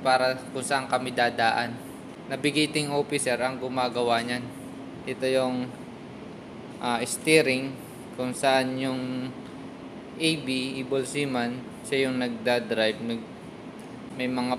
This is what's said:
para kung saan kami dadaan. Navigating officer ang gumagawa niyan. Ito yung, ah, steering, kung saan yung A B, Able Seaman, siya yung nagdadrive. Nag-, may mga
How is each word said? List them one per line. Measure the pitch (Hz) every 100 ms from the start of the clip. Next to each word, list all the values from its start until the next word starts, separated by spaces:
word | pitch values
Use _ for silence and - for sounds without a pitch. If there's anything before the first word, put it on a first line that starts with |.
para | 131 127 127 127 - 135
kung |
saan | 120 139 131
kami | 127 127
dadaan. | 123 120 117 113 113 117 117 - - - - -
Navigating | 135 147 143 151 151 147
officer | 143 147 143 131 120
ang | 127 131
gumagawa | 127 127 123 120 120 117
niyan. | 120 123 120 - - - - -
Ito | - 127 131
yung, | 131 127 127 123 - - - - - - - - - - -
ah, | 123 120
steering, | 123 - - 156 131 131 135 135 - - - -
kung | 127
saan | 123 135 131 131 131
yung | 131 131 127 127 131 - - - - - - - - -
A | 160 160
B, | 131 131 131 135
Able | 127 135
Seaman, | 131 143 143 127 120 127 123 -
siya | - 135 135
yung | 127
nagdadrive. | 123 113 117 120 110 110 110 107
Nag-, | 117 117 110 - - - - - - - - -
may | 127
mga | 127 123